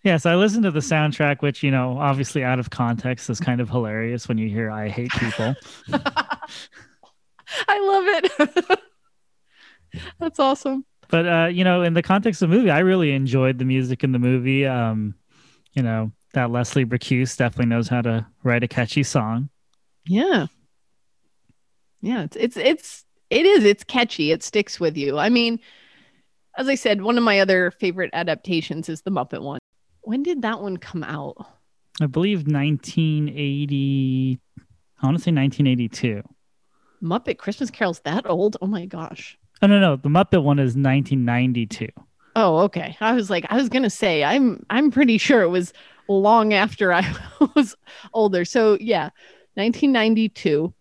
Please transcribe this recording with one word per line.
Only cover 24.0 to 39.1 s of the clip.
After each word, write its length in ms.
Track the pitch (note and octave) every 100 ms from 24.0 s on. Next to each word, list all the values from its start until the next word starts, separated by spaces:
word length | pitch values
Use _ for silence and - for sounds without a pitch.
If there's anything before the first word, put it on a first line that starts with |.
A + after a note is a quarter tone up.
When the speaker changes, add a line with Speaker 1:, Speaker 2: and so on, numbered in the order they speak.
| A#3+ - D3+
Speaker 2:
It 120 | D#3
sticks 360 | - G#3+ G3+ -
with 160 | E3 D3+
you. 220 | C#3 D3
I 120 | G3+
mean, 300 | A#3+ A#3 A#3 _ _ _ _ _ _ _ _ _ -
as 100 | C4
I 60 | C4+
said, 260 | A#3 G#3
one 160 | G3+ A#3+
of 60 |
my 160 | A#3 G3
other 320 | F#3+ F#3 F3
favorite 400 | - F#3+ F3+ E3+
adaptations 760 | E3 E3 D#3 - E3+ D#3 D#3+ D#3+
is 120 | D#3+
the 100 | -
Muppet 300 | F3+ B2+ C3
one. 180 | C#3 C#3+ _ _ _ _
When 220 | - B3
did 200 | D#4 D#4
that 180 | A3+ A3+
one 160 | G3+ F3+
come 260 | - E3+
out? 420 | D3 D3+ C#3 - - _ _ _ _ -
Speaker 1:
I 40 | D3+
believe 420 | C#3+ F#3+ G3 D3
nineteen 800 | D3 C#3+ D3 - - D#3+ D3+ D3
eighty, 1120 | C#3+ D3 C#3 C#3+ C#3 C#3 C#3 C3 C3 C3 B2+ _ - _ _ _ _
I 40 | C3+
wanna 140 | E3
say 100 | -
nineteen 360 | D#3 C3+ C3 C#3
eighty-two. 560 | B2 A#2 - A#2+ G#2 - _ _ _ _ _ _ _
Speaker 2:
Muppet 340 | E3 G3+ - -
Christmas 320 | - G#3 B3
Carol's 300 | - G3 E3+ D3
that 200 | F#3+ -
old? 280 | F#3 G#3 G#3
Oh 60 | F#3+
my 180 | G#3 F3+
gosh. 520 | E3+ D#3+